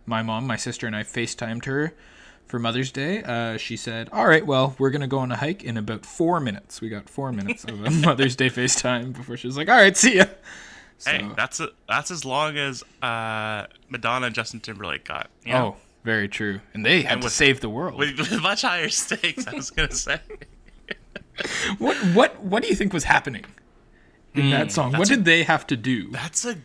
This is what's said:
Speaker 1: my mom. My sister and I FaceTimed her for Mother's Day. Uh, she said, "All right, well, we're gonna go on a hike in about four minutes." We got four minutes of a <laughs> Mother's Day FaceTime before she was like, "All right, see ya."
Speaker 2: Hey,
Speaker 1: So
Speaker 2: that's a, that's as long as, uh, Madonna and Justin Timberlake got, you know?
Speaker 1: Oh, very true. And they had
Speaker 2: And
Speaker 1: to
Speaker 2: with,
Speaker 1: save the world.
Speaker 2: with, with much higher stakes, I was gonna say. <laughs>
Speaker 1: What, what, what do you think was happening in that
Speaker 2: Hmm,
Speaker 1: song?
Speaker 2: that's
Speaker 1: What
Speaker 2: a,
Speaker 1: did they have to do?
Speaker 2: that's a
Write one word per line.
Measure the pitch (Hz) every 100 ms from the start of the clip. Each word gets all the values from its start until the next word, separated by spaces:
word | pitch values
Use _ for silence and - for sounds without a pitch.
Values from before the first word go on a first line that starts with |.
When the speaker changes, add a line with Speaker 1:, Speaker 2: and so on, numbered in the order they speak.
| -
Speaker 1:
my | 113
mom. | 113 110 127
My | 110
sister | 120 - 120
and | 107
I |
FaceTimed | 107 123 117 - 113 117 -
her | 135 160 - - - - - -
for | 123
Mother's | 117 120 131
Day. | 135 147 214
Uh, | 131 117 117 110
she | - 113
said, | 120 113 113
"All | - 190
right, | 160 156
well, | 135 131 131
we're | 135
gonna | 143 135
go | 135
on | 127
a | 117
hike | 147 190
in | - 113
about | 107 110 -
four | - 165 175
minutes." | 127 98 - -
We | 113
got | 101 -
four | - 135
minutes | 110 101 -
of | - 104
a | 113
<laughs> | 160 156
Mother's | 131 135 127
Day | 131
FaceTime | 123 127 - 123 123 127
before | 123 120 120
she | 123
was | 139
like, | 170
"All | 247
right, | 196 190
see | 233 190
ya." | - - - - - - - - 135
Speaker 2:
Hey, | 147
Speaker 1:
So | 104 107
Speaker 2:
that's | 127 -
a, | 160 - -
that's | 120 -
as | 170
long | 135 131 151 147
as, | 139 120 - _
uh, | 123 117 113 110 107 107 101 - -
Madonna | 120 117 127 123
and | 117
Justin | 113 113
Timberlake | 113 101 95 69 -
got, | 73 - _
you | 117
know? | 127 110 -
Speaker 1:
Oh, | _ _ 117
very | 110 101
true. | - 104 98 -
And | 107 110
they | 180
had | 127
Speaker 2:
And | 123
Speaker 1:
to | 120
Speaker 2:
with, |
Speaker 1:
save | - 139 131
the | 113
world. | 113 170 127
Speaker 2:
with, | 147 139
with | 143 -
much | 175 214
higher | 254 175 156
stakes, | - - 226 170 254 -
I | 294
was | -
gonna | - 143
say. | 131 - 147 -
<laughs> | 427 - - - - - - - - - - - - - 202
Speaker 1:
What, | 240 - 185 185
what, | 277 -
what | 196 208
do | 453
you | -
think | 202
was | 170
happening | - - - 107 - - _ _ _ _ _ _ _
in | - 139
that | 139 -
Speaker 2:
Hmm, |
Speaker 1:
song? | - 131
Speaker 2:
that's | 147
Speaker 1:
What | 202
Speaker 2:
a, | 269
Speaker 1:
did | 170
they | 165
have | 165 160 -
to | 127
do? | 123 120 98
Speaker 2:
that's | 123 156 - 240
a | 180